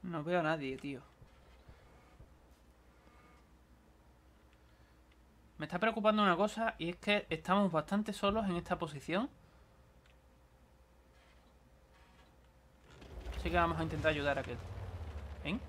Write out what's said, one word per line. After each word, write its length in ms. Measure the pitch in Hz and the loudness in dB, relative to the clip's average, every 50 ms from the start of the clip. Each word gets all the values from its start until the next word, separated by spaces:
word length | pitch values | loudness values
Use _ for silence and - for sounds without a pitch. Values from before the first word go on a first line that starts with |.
| - | -8
No 200 | 185 170 160 147 | -6 -6 -6 -2
veo 160 | 165 180 180 | 0 0 2
a 40 | 160 | 2
nadie, 340 | 156 160 160 143 135 131 | 2 0 0 -2 -6 -6
tío. 240 | 135 - 143 139 123 127 - - _ - - - - - - - - - - - - - - - - - - - - - - - - - - - _ - - - _ - - - - - - - - - - - - - _ - - _ _ - - _ - - _ - - - - _ - _ - - - - - - - - _ - _ - - - - - - - - - - - - - | -6 -6 -8 -8 -8 -12 -18 -20 _ -20 -20 -20 -20 -20 -20 -20 -20 -20 -20 -20 -20 -20 -20 -20 -20 -20 -20 -20 -20 -20 -20 -20 -20 -20 -20 -20 _ -20 -20 -20 _ -20 -20 -20 -20 -20 -20 -20 -20 -20 -20 -20 -20 -20 _ -20 -20 _ _ -20 -20 _ -20 -20 _ -20 -20 -20 -20 _ -20 _ -20 -20 -20 -20 -20 -20 -20 -20 _ -20 _ -20 -20 -20 -20 -20 -20 -20 -20 -20 -20 -20 -20 -10
Me 80 | - 151 | -10 -8
está 140 | 151 - 175 | -4 -2 0
preocupando 420 | 214 226 220 220 208 214 214 214 | 0 2 0 4 4 4 6 6
una 140 | 208 196 175 | 6 6 6
cosa, 400 | 165 202 214 - 220 226 226 - | 4 2 0 0 -2 -2 -2 -2
y 120 | - 156 170 | -2 -4 -6
es 80 | 180 | -6
que 280 | - - 208 208 208 - - | -4 0 2 2 2 2 -2
estamos 420 | 165 160 160 - 185 202 202 190 | -6 -6 2 2 4 6 6 4
bastante 400 | 160 156 151 - 196 208 208 220 | 4 0 0 2 0 0 0 -2
solos 340 | 196 - - 202 202 220 208 | -4 0 0 2 2 2 0
en 120 | 196 175 | 0 0
esta 200 | 175 170 - 185 | -2 0 -2 -2
posición. 520 | 175 175 156 147 139 - - 160 190 240 294 - - - - - - - - - - - - - - _ - - - _ - - - - _ _ - - - - _ - _ _ - _ _ _ - - - - - - - - - - - - - - - - - - - - - - - - - - - _ - _ - - - - - - - - - - - - - - | -2 -2 -6 -6 -8 -4 0 0 0 0 0 -6 -14 -20 -20 -20 -20 -20 -20 -20 -20 -20 -20 -20 -20 _ -20 -20 -20 _ -20 -20 -20 -20 _ _ -20 -20 -20 -20 _ -20 _ _ -20 _ _ _ -20 -20 -20 -20 -20 -20 -20 -20 -20 -20 -20 -20 -20 -20 -20 -20 -20 -20 -20 -20 -20 -20 -20 -20 -20 -20 -20 _ -20 _ -20 -20 -20 -20 -20 -20 -20 -18 -16 -14 -12 -10 -8 -8
Así 120 | - - 175 | -4 -2 2
que 60 | 170 | 4
vamos 240 | 175 170 165 165 156 | 4 4 4 2 0
a 40 | 160 | -2
intentar 280 | 160 160 151 156 160 | -2 -2 2 2 2
ayudar 260 | 151 147 143 143 139 | 2 2 2 0 0
a 40 | 139 | 0
aquel. 160 | 131 - 123 - - - - - - - - - - - - - - - - - - | -2 -4 -8 -8 -8 -10 -10 -10 -10 -10 -10 -10 -10 -10 -10 -10 -10 -10 -12 -8 -6
¿Ven? 180 | - 180 262 - | -4 -4 -4 -6